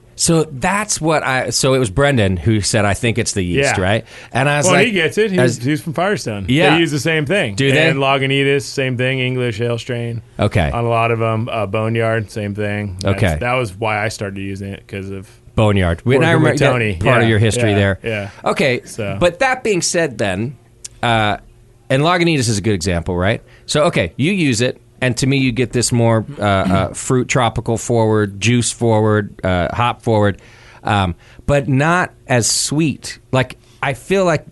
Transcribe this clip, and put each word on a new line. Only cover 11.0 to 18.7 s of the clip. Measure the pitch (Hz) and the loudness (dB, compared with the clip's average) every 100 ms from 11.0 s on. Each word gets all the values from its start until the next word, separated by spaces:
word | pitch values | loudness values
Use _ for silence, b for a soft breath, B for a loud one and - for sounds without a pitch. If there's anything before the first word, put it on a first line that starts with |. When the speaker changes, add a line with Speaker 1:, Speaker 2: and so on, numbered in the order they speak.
| 117 | 0
Speaker 2:
of | 113 | 0
'em. | 113 110 120 | 0 -2 -4
Uh, | 113 98 | -4 -4
Boneyard, | 110 110 113 113 113 107 | -2 -2 0 0 -2 -4
same | 113 104 | -6 -6
thing. | 101 104 104 104 92 | -4 -4 -4 -6 -4
That's, | 98 98 | -2 0
Speaker 1:
Okay. | 92 76 | 0 0
Speaker 2:
that | 120 | -2
was | 127 113 92 | -2 -4 -4
why | 110 104 | -4 -2
I | 110 | -4
started | - 101 98 | -6 -8 -8
using | 98 98 98 | -8 -8 -10
it, | - - | -12 -12
'cause | 101 95 | -12 -10
of | 98 95 - - - | -12 -14 -20 -6 0
Speaker 1:
Boneyard. | 131 98 87 85 117 | 2 4 2 0 2
We, | 135 | 4
and | |
I | 165 165 | 4 4
Speaker 2:
working | |
with | - | 4
Speaker 1:
remember | 147 | 4
that | 135 | 2
Speaker 2:
Tony. | 123 107 | 2 0
Speaker 1:
part | 85 110 123 | 0 2 4
of | |
Speaker 2:
Yeah. | 113 | 4
Speaker 1:
your | 107 | 4
history | 113 110 113 | 2 2 2
Speaker 2:
Yeah. | 101 | 2
Speaker 1:
there. | 98 95 | 2 0
Speaker 2:
Yeah. | 117 107 101 - - | -4 -6 -8 -6 -4
Speaker 1:
Okay. | 208 151 | 0 0